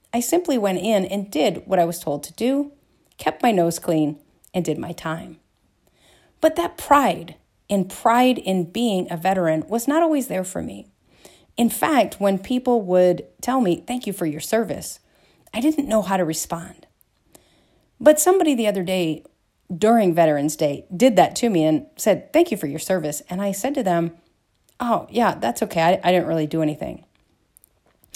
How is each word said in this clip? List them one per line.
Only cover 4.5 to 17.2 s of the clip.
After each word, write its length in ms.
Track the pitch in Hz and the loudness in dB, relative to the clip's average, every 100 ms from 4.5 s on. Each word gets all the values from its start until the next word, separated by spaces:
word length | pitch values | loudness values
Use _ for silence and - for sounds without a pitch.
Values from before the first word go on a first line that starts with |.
and 100 | 185 | -6
did 140 | 165 147 | -4 -4
my 160 | - | -8
time. 480 | - 165 160 190 160 _ _ _ _ _ _ _ _ _ _ | -10 -8 -10 -12 -20 _ _ _ _ _ _ _ _ _ _
But 160 | 320 320 | 0 0
that 220 | 339 - | -4 -6
pride 580 | - 285 233 170 165 - _ _ _ | 4 4 4 -2 -8 -20 _ _ _
and 200 | 202 185 | -2 -2
pride 480 | - 233 240 254 247 | -2 2 4 4 2
in 340 | 190 190 175 | -2 -2 -2
being 400 | 226 240 185 180 | -2 -2 -2 -2
a 60 | 170 | -4
veteran 480 | 190 190 165 160 151 | -2 0 2 0 -2
was 220 | 226 233 | -4 0
not 120 | 302 | 2
always 260 | 339 294 247 | 2 0 -2
there 180 | 185 180 | -6 -6
for 160 | 170 | -8
me. 260 | 165 196 - _ _ _ - - _ - | -10 -12 -18 _ _ _ -20 -20 _ -2
In 120 | 233 | -2
fact, 480 | - - 285 202 - | 0 0 2 0 0
when 220 | 196 190 | -2 -2
people 420 | 190 254 254 240 | -2 -4 0 0
would 440 | 185 180 180 175 - _ | 2 4 4 2 -6 _
tell 180 | - 262 | -4 0
me, 240 | 202 170 - | 0 -2 -4
"Thank 220 | 247 208 | -8 -8
you 60 | |
for 120 | 190 165 | -6 -6
your 140 | 147 | -6
service," 600 | - 220 208 - - - _ _ _ _ _ | -4 -2 -2 -6 -10 -16 _ _ _ _ _
I 60 | 220 | -2
didn't 300 | 285 311 - | 0 0 0
know 120 | 220 | 0
how 140 | 180 190 | 0 0
to 80 | |
respond. 640 | 160 160 - 165 185 - _ _ _ _ | 0 -4 -6 -10 -12 -20 _ _ _ _